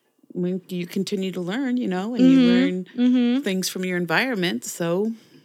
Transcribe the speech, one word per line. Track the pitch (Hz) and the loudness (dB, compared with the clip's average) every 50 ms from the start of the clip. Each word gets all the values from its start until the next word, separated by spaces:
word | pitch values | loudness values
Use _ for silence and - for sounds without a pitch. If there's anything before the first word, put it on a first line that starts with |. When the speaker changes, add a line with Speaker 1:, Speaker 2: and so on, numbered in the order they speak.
| _ _ _ _ _ - - | _ _ _ _ _ -10 -6
Speaker 1:
when | 180 175 180 185 185 185 | -4 -4 -2 -4 -6 -6
you | - 185 175 170 | -8 -8 -8 -8
continue | 170 - 202 185 - 208 190 190 185 | -6 -4 -6 -4 -4 -4 -4 -4 -4
to | 175 185 | -6 -6
learn, | 175 170 196 262 285 254 247 | -6 -4 -4 -4 -2 -2 -2
you | 247 240 | -2 -2
know, | 196 180 180 190 226 254 | -2 -2 -4 -4 -4 2
and | 247 254 262 | 4 6 6
you | 269 | 8
Speaker 2:
Mm-hmm. | 262 254 240 | 6 6 6
Speaker 1:
learn | 240 247 262 277 277 - - - - | 4 4 2 0 -2 -4 -6 -8 -2
Speaker 2:
Mm-hmm. | 247 247 247 247 254 240 240 240 269 285 | 0 2 4 4 4 2 2 0 0 -2
Speaker 1:
things | 208 185 190 180 - | -2 -2 -2 -2 -4
from | - 196 185 | -6 -6 -4
your | 185 180 | -4 -2
environment. | 175 180 165 160 180 233 269 247 190 175 175 214 247 - | -2 -2 0 0 0 0 0 -2 -2 -2 -2 -4 -6 -8
So | - - - 175 170 170 185 208 226 226 - - _ - - _ | -10 -8 -6 -4 -2 0 0 0 -2 -4 -8 -14 _ -20 -20 _